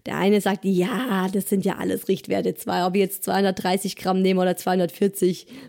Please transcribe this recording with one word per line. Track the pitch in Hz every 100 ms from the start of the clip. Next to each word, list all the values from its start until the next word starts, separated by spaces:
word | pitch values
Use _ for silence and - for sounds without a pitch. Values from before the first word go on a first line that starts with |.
Der | - 151
eine | 185 208
sagt, | 196 202 190
„Ja, | 185 180 214 262 190 185
das | 196 -
sind | 196
ja | 185 -
alles | 185 190 -
Richtwerte, | 190 - 196 190 -
zwei, | - 185
ob | 180
ich | 190
jetzt | 190 -
zweihundertdreißig | - 190 196 185 185 185 190 -
Gramm | 185 185
nehme | 185 185
oder | 185 180
zweihundertvierzig, | - 185 170 - 196 196 185 175 - -